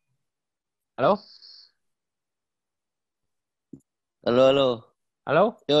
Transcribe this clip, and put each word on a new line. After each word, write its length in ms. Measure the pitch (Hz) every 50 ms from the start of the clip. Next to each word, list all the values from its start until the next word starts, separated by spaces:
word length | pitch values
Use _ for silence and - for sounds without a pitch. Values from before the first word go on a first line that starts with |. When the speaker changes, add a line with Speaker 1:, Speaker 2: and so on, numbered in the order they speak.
| _ _ _ _ _ _ _ _ _ _ _ _ _ _ _ _ _ _ -
Speaker 1:
Halo? 140 | - 123 160 202 202 - - - - - - - - - _ _ _ _ _ _ _ _ _ _ _ _ _ _ _ _ _ _ _ _ _ _ _ _ _ _ _ _ _ _ _ _ _ _ _ _ _ _ _ _ - - - _ _ _ _ _ _ _ _ -
Speaker 2:
Halo, 160 | 120 117 123 131 131
halo. 160 | 135 139 135 127 120 113 - _ _ _ _ _ _ _ -
Speaker 1:
Halo? 200 | - 135 160 196 233 220 - _ -
Speaker 2:
Yo, 80 | 143 151